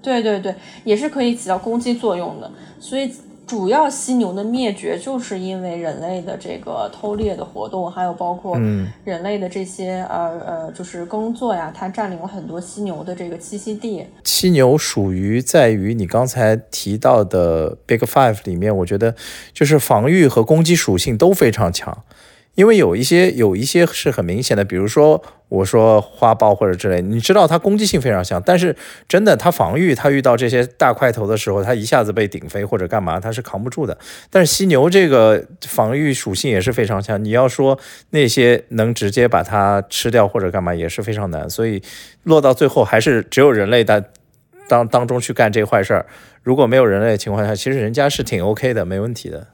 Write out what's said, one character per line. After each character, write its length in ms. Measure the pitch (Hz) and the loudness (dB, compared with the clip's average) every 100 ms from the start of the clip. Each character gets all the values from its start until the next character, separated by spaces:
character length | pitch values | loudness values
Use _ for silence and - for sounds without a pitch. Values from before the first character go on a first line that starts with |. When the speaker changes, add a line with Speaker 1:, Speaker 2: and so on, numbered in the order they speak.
Speaker 1:
对， 180 | 269 247 | -2 -2
对， 180 | 220 202 | -2 -4
对， 140 | 190 185 - - | -6 -10 -16 -12
也 120 | 233 208 | -2 -2
是 120 | 294 | -2
可 140 | 277 | -2
以 120 | 240 | -4
起 140 | 233 185 | -4 -4
到 80 | 233 | -4
攻 240 | 233 233 | -4 -6
击 140 | 240 | -4
作 220 | 240 226 175 | -4 -2 -4
用 220 | 165 147 | -8 -12
的。 100 | - - - - | -18 -18 -20 -20
所 200 | - 262 | -10 -8
以 120 | 269 - - - - | -8 -10 -20 -20 -10
主 220 | 226 185 | -6 0
要 200 | 269 294 | 0 0
犀 260 | 277 - | -4 -4
牛 180 | 254 202 | -2 -2
的 100 | 190 | -4
灭 320 | 208 247 240 | -6 -4 -4
绝 240 | 190 170 175 | -6 -8 -8
就 220 | 262 262 | -8 -10
是 180 | - 190 | -8 -8
因 240 | 185 190 | -8 -8
为 140 | 180 170 | -8 -8
人 240 | 165 139 | -8 -8
类 200 | 165 185 | -8 -8
的 160 | 180 - | -10 -12
这 220 | 175 175 | -12 -14
个 320 | 165 151 208 | -10 -8 -8
偷 220 | - 214 | -8 -8
猎 220 | 208 214 170 | -4 -6 -6
的 80 | |
活 240 | - 208 214 | -12 -12 -10
动， 200 | 190 170 | -8 -8
还 140 | 180 | -6
有 100 | 180 | -8
包 220 | 175 180 | -6 -8
括 220 | 180 196 170 | -6 -6 -4
Speaker 2:
嗯。 300 | 107 104 95 - | -2 -4 -6 -10
Speaker 1:
人 180 | - 170 | -10 -8
类 160 | 190 208 | -6 -6
的 100 | 180 | -6
这 160 | 196 | -8
些， 400 | 185 - 185 185 185 | -10 -10 -8 -8 -8
呃， 300 | 170 170 170 | -6 -6 -8
呃， 280 | - 165 160 | -10 -10 -12
就 100 | - | -14
是 220 | 180 175 175 | -14 -12 -10
耕 260 | 214 220 | -8 -6
作 220 | 233 247 | -6 -4
呀， 180 | 185 160 | -6 -8
它 160 | 160 190 | -10 -10
占 220 | 196 202 | -8 -8
领 80 | 175 | -8
了 80 | 190 | -12
很 180 | 202 | -12
多 160 | 156 165 | -12 -12
犀 220 | 180 - | -12 -10
牛 220 | 202 156 | -10 -10
的 100 | 180 | -12
这 160 | 180 175 | -12 -12
个 80 | 170 | -12
栖 180 | - 202 | -12 -12
息 160 | 220 | -10
地。 320 | 214 233 185 - _ | -8 -8 -10 -12 _
Speaker 2:
犀 260 | - - 185 | -6 0 2
牛 260 | 160 127 147 | 4 6 4
属 360 | - - 98 | 0 -4 -2
于 280 | 92 98 117 | -2 -2 -2
在 280 | 127 170 120 | 2 4 4
于 260 | 107 98 | 2 -2
你 140 | 117 90 | -4 -2
刚 180 | 113 131 | -2 -2
才 300 | 127 110 110 - | 0 0 0 -4
提 260 | - 98 107 | -10 -6 0
到 240 | 131 123 | 4 4
的 560 | 95 92 85 82 78 80 - | 2 0 2 0 -2 -6 -2
Big 120 | 117 | -2
Five 400 | 120 147 127 104 | 2 4 2 2
里 120 | - 87 | -6 -2
面， 200 | 104 98 | 0 0
我 60 | |
觉 140 | 87 101 | -2 0
得 160 | 113 113 - - - | 0 -2 -14 -18 -18
就 120 | - | 0
是 140 | 143 147 | 2 4
防 320 | - 113 127 | 4 2 4
御 160 | 185 147 | 4 4
和 160 | 120 | 4
攻 220 | 113 156 | 4 4
击 100 | 160 | 4
属 240 | 175 - 92 | 2 2 0
性 180 | - 110 | 0 2
都 160 | 170 | 4
非 200 | 196 123 | 4 2
常 200 | 104 90 | 2 -2
强。 300 | 90 - - - - _ _ _ - | -2 -10 -14 -18 -20 _ _ _ 4
因 100 | 208 | 6
为 120 | 214 | 6
有 180 | 117 104 | 4 2
一 60 | |
些， 280 | 131 170 185 | 2 4 4
有 220 | 123 110 | 4 2
一 80 | 95 | 2
些 220 | 135 175 | 0 2
是 260 | 170 - 151 | 2 0 -4
很 140 | 117 | -2
明 180 | 87 98 | -4 -4
显 140 | 131 104 | -2 -2
的， 80 | |
比 120 | 98 90 | 0 -2
如 120 | 101 | 0
说 340 | 151 151 151 - _ _ | 4 4 4 -2 _ _
我 120 | 95 | -2
说 380 | 95 117 110 107 | 2 4 6 4
花 340 | - - 117 | 2 0 2
豹 200 | 113 107 | 4 2
或 120 | 101 101 | 2 0
者 80 | |
之 140 | 90 101 | 0 -2
类， 140 | 90 | -2
你 180 | 92 117 | -2 -4
知 140 | 113 | 2
道 120 | 190 165 | 4 4
它 120 | 165 | 2
攻 180 | 202 208 | 0 0
击 80 | |
性 160 | 214 170 | 0 0
非 80 | 127 | 0
常 160 | 95 | -2
强， 180 | - 90 95 | -2 -2 2
但 120 | 180 | 2
是 160 | 175 151 - - _ | 2 -4 -12 -20 _
真 160 | 180 | 2
的 140 | 208 139 | 4 4
它 140 | 175 | 2
防 280 | - 85 127 | 0 -2 2
御， 160 | 180 | 0
它 140 | 127 147 | 2 2
遇 140 | 139 | 2
到 120 | 127 | 2
这 140 | 117 120 | 2 2
些 180 | 123 123 | 0 -2
大 240 | _ 135 | _ 0
块 220 | 110 131 | 2 0
头 140 | 113 101 | 0 -2
的 100 | 110 | -2
时 160 | - | -2
候， 100 | 98 | -2
它 120 | 98 | -2
一 100 | 123 | -2
下 180 | 110 139 | 2 2
子 80 | 107 | 2
被 160 | 104 104 | 0 -2
顶 220 | - - | -4 -10
飞 160 | 101 | -8
或 140 | 101 110 | -4 -4
者 100 | 90 | -2
干 140 | 85 | -4
嘛， 180 | 87 85 | -2 -4
它 100 | 110 | -6
是 120 | 113 | -8
扛 200 | - 98 | -10 -8
不 60 | 123 | -8
住 160 | 147 | -6
的。 140 | 123 - - - - | -6 -8 -14 -20 -8
但 140 | 190 | -2
是 60 | 160 | 0
犀 140 | - | 0
牛 240 | 196 139 156 | 2 2 4
这 180 | 190 170 | 4 4
个 380 | 131 110 107 - - - | 6 6 4 -2 -18 -8
防 280 | - 110 | -2 -2
御 200 | 135 151 | 0 -2
属 200 | 123 - | -2 -6
性 160 | 90 143 | -4 -2
也 80 | 101 | 0
是 140 | 98 | 0
非 140 | 120 110 | -2 -2
常 160 | 98 | -4
强， 200 | 101 101 | -4 -6
你 60 | 107 | 0
要 180 | 117 131 | 2 2
说 320 | - 135 135 - - _ | 2 0 0 -6 -20 _
那 180 | 151 127 | 0 2
些 380 | 135 120 120 - | 4 4 4 0
能 240 | 110 113 | -2 0
直 160 | 117 101 | 0 -2
接 180 | 113 120 | 2 2
把 140 | 90 | 2
它 420 | - 107 101 101 98 | 0 0 2 0 -2
吃 200 | - 120 | -4 0
掉 160 | 117 101 | 2 2
或 140 | - | 0
者 100 | 92 | -2
干 140 | 95 | -2
嘛 100 | 87 | -4
也 140 | 87 82 | -4 -6
是 140 | - | -6
非 100 | 104 | -6
常 180 | 107 98 | -6 -6
难， 200 | 78 76 | -6 -8
所 160 | - 113 | -4 -4
以 160 | 107 - - - _ | -4 -8 -20 -20 _
落 180 | - 160 | 4 6
到 140 | 139 | 6
最 120 | 127 139 | 4 2
后 160 | - | 2
还 160 | 107 110 | 2 2
是 240 | 131 117 | 2 0
只 180 | - - | 0 4
有 100 | 143 | 4
人 160 | 110 98 | 4 2
类 160 | 120 | 2
当， 180 | 110 107 98 _ _ _ _ 370 - | 4 2 0 _ _ _ _ -20 0
当， 220 | 123 117 | 2 4
当 180 | 127 123 | 0 0
中 140 | 123 | -4
去 140 | - | -4
干 180 | 120 113 | 0 2
这 100 | 107 | 2
坏 200 | 104 110 | 2 0
事 100 | 95 | 2
儿。 140 | 101 - - - _ | -2 -2 -16 -20 _
如 140 | 123 131 | -2 2
果 100 | 120 | 4
没 120 | 131 | 4
有 80 | 120 | 4
人 160 | 98 | 4
类 60 | 113 | 2
的 100 | 104 | 0
情 120 | - | -2
况 160 | 104 107 | -4 -2
下， 80 | |
其 160 | 101 131 | -4 -4
实 80 | 135 | -2
人 140 | 107 | -2
家 160 | 117 143 | 0 0
是 140 | 139 | -2
挺 200 | 120 104 | -4 -2
OK 300 | 92 107 131 | -2 -2 -2
的， 140 | 110 87 | -2 -4
没 120 | 95 | -4
问 140 | 113 | -4
题 160 | 117 87 | -8 -12
的。 200 | 78 - | -14 -16